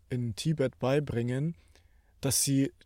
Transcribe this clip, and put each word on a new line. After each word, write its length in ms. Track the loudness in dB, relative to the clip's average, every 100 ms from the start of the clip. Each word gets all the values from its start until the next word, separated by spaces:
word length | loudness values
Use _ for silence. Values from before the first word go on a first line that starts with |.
| -6
in 260 | -4 -4 -2
Tibet 420 | -2 0 0 0
beibringen, 760 | 0 0 0 -2 -2 -2 -4 -6 -14 -20 _ _ _ _
dass 220 | -2 0
sie 300 | 2 2 2 -4